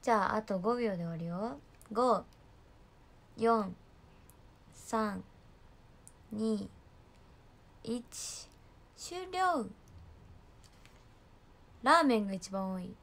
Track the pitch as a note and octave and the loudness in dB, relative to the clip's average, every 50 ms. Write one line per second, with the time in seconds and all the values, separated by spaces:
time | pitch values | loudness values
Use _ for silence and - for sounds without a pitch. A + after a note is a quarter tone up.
0 | - - A#3 G#3+ F#3+ - G#3+ G#3+ A3 - G#3 F#3 F3 A3 A#3+ B3 A#3+ A3 F#3+ E3+ | 2 4 4 4 4 2 0 -2 -2 -2 -4 -2 0 0 0 0 0 -2 -2 -2
1 | E3+ E3 E3 D#3+ E3+ E3+ E3+ F3+ G#3 A#3+ C4+ C#4+ - - - - - - G#3+ A3 | -4 -6 -6 -6 -6 -6 -6 -4 -6 -6 -8 -10 -16 -20 -20 -20 -16 -6 0 2
2 | B3 B3+ A3 F#3 - - - - - - - - - - - - - - - - | 4 4 4 2 2 -6 -20 -20 -20 -20 -20 -20 -20 -20 -20 -20 -20 -20 -20 -20
3 | - - - - - - - - A3 A3+ A3+ A3+ G#3 F#3+ F3+ - - - - - | -20 -20 -20 -20 -20 -20 -6 0 4 4 4 4 2 -2 -6 -12 -16 -20 -20 -20
4 | - - - - - - - - - - - - - - - - - - - A3+ | -20 -20 -20 -20 -20 -20 -20 -20 -20 -20 -20 -20 -20 -20 -20 -20 -10 -2 -2 0
5 | A3 G#3 G3 F#3 - - - - - - - - - - - - - - - - | 0 0 -4 -6 -12 -14 -20 -20 -20 -20 -20 -20 -20 -20 -20 -20 -20 -20 -20 -20
6 | - - - - - - - G#3 A3 A3 A3 G3+ G3 F#3+ - - - - - - | -20 -20 -20 -20 -16 -12 -6 -4 -2 -2 -2 -2 -4 -10 -14 -20 -20 -20 -20 -20
7 | - - - - - - - - - - - - - - - - - A3+ A3+ B3 | -20 -20 -20 -20 -20 -20 -20 -20 -20 -20 -20 -20 -20 -20 -20 -16 -6 -6 -6 -6
8 | A#3 - - - - - - - - - - - - - - - - - - - | -6 -10 -12 -12 -10 -10 -10 -12 -14 -18 -20 -20 -20 -20 -20 -20 -20 -20 -20 -16
9 | - - F4 F4+ F#4 F#4 F4+ F4+ F#4 F4+ E4+ D4 A3 F#3+ - - - - - - | -14 -10 -8 -8 -8 -6 -2 0 2 2 2 2 0 -4 -8 -16 -20 -20 -20 -20
10 | - - - - - - - - - - - - - - - - - - - - | -20 -20 -20 -20 -20 -20 -20 -20 -20 -20 -20 -20 -20 -20 -20 -20 -20 -20 -20 -20
11 | - - - - - - - - - - - - - - - - - B3+ D4+ E4+ | -20 -20 -20 -20 -20 -20 -20 -20 -20 -20 -20 -20 -20 -20 -20 -2 4 6 6 8
12 | D#4+ C#4 A#3+ A3 G#3 G3 F#3+ F#3+ - - F#3+ G3 F#3+ F#3+ F#3+ F#3 F3+ F#3 F#3+ - | 8 6 4 4 2 -2 -6 -6 -8 -6 -6 -4 -4 -4 -4 -6 -8 -10 -12 -16